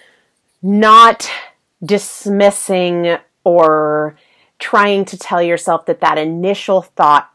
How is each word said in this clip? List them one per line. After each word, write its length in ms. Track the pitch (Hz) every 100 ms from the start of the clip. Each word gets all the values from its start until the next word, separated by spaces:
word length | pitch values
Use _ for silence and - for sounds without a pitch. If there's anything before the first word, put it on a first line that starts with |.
| _ _ _ _ _ _
not 720 | 185 208 214 220 233 214 - - - _ _ -
dismissing 1300 | 165 202 - - 202 202 202 202 - 185 175 175 170 165 _ _ 180
or 720 | 175 160 156 151 151 151 151 _ _ _ -
trying 460 | - 214 208 196 196
to 120 | 185
tell 240 | - 175
yourself 440 | 170 170 - 165 -
that 160 | 165
that 160 | 160 156
initial 640 | 160 165 185 196 - 190
thought 500 | - - 151 147 -